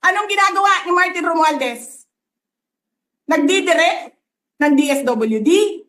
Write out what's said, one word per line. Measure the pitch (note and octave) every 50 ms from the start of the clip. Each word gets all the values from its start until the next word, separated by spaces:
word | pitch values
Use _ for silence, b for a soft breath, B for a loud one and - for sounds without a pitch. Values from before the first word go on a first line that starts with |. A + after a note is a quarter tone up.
| -
Anong | F#4 F#4+ G4+ G#4
ginagawa | G4+ G4+ G4+ G4 G4 F#4 G4 G4 G4+ G4 F#4 F#4 F4
ni |
Martin | F4 F4 F4+ F4+ F4+ F4 D#4+ E4+
Romualdez? | E4 E4 D#4 D#4 D4+ C4 C4+ B3 A#3+ A#3 - - - - _ _ _ _ _ _ _ _ _ _ _ _ _ _ _ _ _ _ _ _ _ _ _ _ _ -
Nagdidirect | D#4+ D#4 C#4+ C#4+ F4+ G4 - F4+ E4 E4 E4 - - - - - _ _ _ _ _ _ _ _ _
ng | _ D4 D4 D4
D | C4+ D4 C#4
S | C#4 C#4 C#4
W | B3+ A#3+ A3 A3 A3 A3 A3
D | G#3+ D4+ F4 G4+ G#4+ G#4 - - -